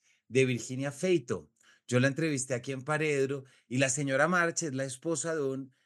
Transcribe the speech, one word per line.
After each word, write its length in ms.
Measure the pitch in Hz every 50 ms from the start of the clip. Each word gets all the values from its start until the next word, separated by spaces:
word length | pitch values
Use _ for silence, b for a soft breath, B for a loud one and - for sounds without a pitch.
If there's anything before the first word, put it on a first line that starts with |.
| _ _ _ _ _ _
de 160 | 110 131 131
Virginia 480 | 127 123 117 - - 131 131 135 143 135
Feito. 580 | - - 185 180 165 123 - 113 90 76 - _ b b b b b b
Yo 140 | - 120 123
la 80 | 127 139
entrevisté 460 | 135 143 160 160 147 131 127 - 131
aquí 180 | 120 127 139 135
en 100 | 131 131
Paredro 600 | 139 151 151 156 151 147 139 135 135 139 139 127 b b b b b
y 100 | 120 123
la 120 | 135 135
señora 380 | 127 147 147 139 135 131 147 165
March 340 | 185 180 170 170 165 - 170
es 100 | 156 131
la 100 | 131 135
esposa 500 | 135 123 - - 165 165 151 - 165 160
de 80 | 160 139
un 320 | 135 135 135 135 127 _ _ _